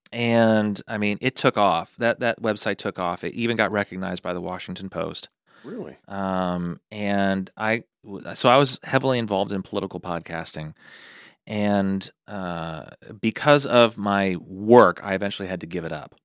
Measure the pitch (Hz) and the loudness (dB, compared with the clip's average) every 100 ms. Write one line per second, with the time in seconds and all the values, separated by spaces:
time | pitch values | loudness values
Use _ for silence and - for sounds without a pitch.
0 | - 117 117 117 113 110 107 101 - 110 | -14 -4 2 4 6 4 2 -4 -6 -2
1 | 104 104 131 - 135 110 101 85 92 - | -2 0 -4 0 0 4 2 2 -2 -4
2 | 117 - 120 - 113 104 110 101 104 95 | -2 0 -2 -2 -2 -2 -4 -4 -6 -4
3 | 90 90 90 - 113 113 101 104 101 92 | -4 -4 -8 -4 -2 0 0 0 -4 -6
4 | 92 90 92 90 90 90 - 90 95 87 | -8 -6 -6 -6 -6 -8 -10 -12 -10 -8
5 | 80 80 - _ _ _ 131 226 80 - | -8 -8 -14 _ _ _ -16 -14 -14 -16
6 | - 98 95 92 92 90 87 - _ 107 | -12 -6 -4 -2 -2 -2 -6 -8 _ -8
7 | 101 101 98 98 95 - 110 113 - _ | -2 0 0 0 -4 -6 -4 -4 -6 _
8 | 107 98 - 92 127 131 139 131 - 135 | -16 -14 -10 0 4 6 4 0 -2 0
9 | 135 127 110 98 104 98 - 101 95 90 | 2 0 0 -2 -2 -4 -4 -6 -6 -8
10 | 87 85 82 82 82 78 78 - - - | -8 -8 -8 -10 -8 -10 -10 -14 -20 -20
11 | - - - _ - 107 104 101 98 98 | -20 -20 -20 _ -8 -2 0 2 0 -2
12 | - _ - 101 90 85 82 80 - - | -6 _ -16 -12 -8 -8 -8 -10 -14 -20
13 | - 110 110 - 147 147 139 120 117 107 | -20 -6 -4 0 4 4 6 6 4 2
14 | 101 98 98 87 80 95 107 120 95 87 | -2 0 0 -2 -8 -6 8 10 10 6
15 | 101 95 101 - 95 90 85 87 82 78 | -4 -4 -4 -6 -8 -8 -8 -8 -6 -8
16 | - _ | -12 _